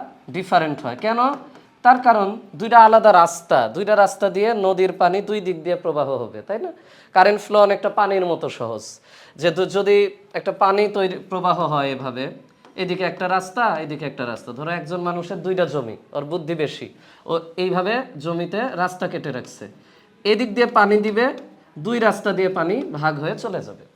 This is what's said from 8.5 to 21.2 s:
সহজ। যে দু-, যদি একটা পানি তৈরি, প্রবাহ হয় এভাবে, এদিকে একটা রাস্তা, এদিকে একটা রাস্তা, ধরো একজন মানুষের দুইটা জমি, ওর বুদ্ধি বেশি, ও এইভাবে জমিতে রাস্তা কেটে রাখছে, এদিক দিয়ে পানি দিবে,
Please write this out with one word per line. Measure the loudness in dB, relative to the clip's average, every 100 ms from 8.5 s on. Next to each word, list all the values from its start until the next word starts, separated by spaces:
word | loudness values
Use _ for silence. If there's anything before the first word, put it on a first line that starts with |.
| -8
সহজ। | -8 -8 -12 -20 _ -20 -20 -4
যে | -2 0
দু-, | -2 0
যদি | 4 4 2 -4 _ -8
একটা | -6 0
পানি | 2 4 0 0
তৈরি, | -2 -4 -8
প্রবাহ | -4 -2 -2 -2
হয় | -2 -2
এভাবে, | -4 -8 -8 -10 -12 -20 _ _ -10
এদিকে | -6 -4 -6
একটা | -4 -2 -2
রাস্তা, | -4 -2 -2 -2
এদিকে | -6 -8 -10
একটা | -8 -8
রাস্তা, | -10 -12 -12
ধরো | -8 -8
একজন | -8 -6 -6
মানুষের | -6 -8 -8 -4
দুইটা | -2 -2
জমি, | -2 -6 -10 _ -10
ওর | -6
বুদ্ধি | -8 -6 -4
বেশি, | -4 -6 -16 -18 -20 _ -6
ও | -6 -6 -6
এইভাবে | -2 -2 -2 -4 -6 -10
জমিতে | -6 -6 -6 -6 -6 -4
রাস্তা | -6 -4 -8
কেটে | -6 -8 -10
রাখছে, | -12 -16 -20 -20 _ _ _ _
এদিক | -2 0 0 0
দিয়ে | 2 4
পানি | 4 4 2
দিবে, | 0